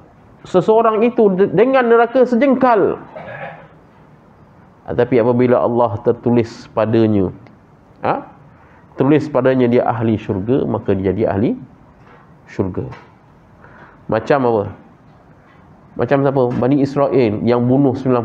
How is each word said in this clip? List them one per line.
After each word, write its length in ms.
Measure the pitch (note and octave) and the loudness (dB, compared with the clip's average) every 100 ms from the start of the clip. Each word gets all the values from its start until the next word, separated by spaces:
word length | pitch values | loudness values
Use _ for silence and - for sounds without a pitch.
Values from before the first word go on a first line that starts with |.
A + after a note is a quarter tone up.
| - _ - - - | -20 _ -20 -20 -2
seseorang 560 | F#3 F3 A3 A3+ A3 | 0 2 2 2 2
itu 320 | A#3+ A#3+ G#3 | 0 2 2
de-, 160 | F#3 G3+ | 2 0
dengan 380 | D#3+ B3+ C4 A#3 | 2 2 2 4
neraka 340 | A#3 A#3 C4 | 2 2 2
sejengkal. 800 | B3 A3+ C#4 B3+ B3+ A3 A#2+ - - - - - - - - - - _ - - _ _ - - - _ - | 2 2 2 2 2 2 0 -2 -10 -18 -18 -16 -16 -18 -20 -20 -20 _ -20 -20 _ _ -20 -20 -20 _ -6
Ha, 80 | |
tapi 240 | C3 A#2+ D3+ | -4 0 2
apabila 400 | A#2 A#2+ B2 A#2+ | 2 2 2 2
Allah 400 | G#2 A#2+ A#2+ G#2 B2 | 2 0 0 0 -2
tertulis 640 | - B2 A#2+ A2 - - | -2 0 0 0 -8 -8
padanya, 640 | A2+ A2 A#2 A2 G2+ F2+ - - - _ _ _ - A2+ | -4 0 2 2 2 -2 -6 -20 -20 _ _ _ -8 -6
ha, 160 | G3 - - - - - - - | -6 -8 -20 -20 -20 -20 -20 -12
tulis 320 | - C3 D3+ D3+ | -2 0 2 0
padanya 400 | C3 C3 C3 A#2+ | 0 0 2 2
dia 160 | A#2+ | 2
ahli 320 | - A#2 A2+ | 0 -2 -2
syurga, 480 | G#2 - G2 A2 C#3 | -2 -4 -6 -4 -4
maka 320 | - A2 A2+ | -2 -4 -4
dia 160 | F#2+ F#2+ | -2 -2
jadi 240 | F#2+ F2 | -2 -2
ahli 240 | G2 C3+ B3+ - - - - - - - - - | 0 -2 -4 -12 -20 -20 -20 -20 -20 -20 -20 -10
syurga. 400 | - G2 F2+ B2+ - - _ _ _ _ - - - - - - | -8 -6 -8 -10 -14 -20 _ _ _ _ -20 -20 -20 -20 -18 -6
Macam 320 | A2 A2 C#3+ B2 | -4 0 0 2
apa? 180 | A2 G2+ - - - - - - - _ - - - - - | 0 -4 -10 -20 -20 -20 -20 -20 -20 _ -20 -20 -20 -16 -8
Macam 240 | A#2+ C#3 | -2 0
siapa? 200 | C#3 C3 B2 | 0 0 0
Bani 220 | A#2+ B2 C#3+ C#3 | 0 0 0 0
Israel 560 | D3 C#3 C3+ A2+ G#2 | -2 0 2 0 0
yang 240 | A2+ A#2+ B2 | 0 0 2
bunuh 320 | C3+ C#3 A2+ | 2 2 0
sembilan 260 | C3 B2 | -2 -2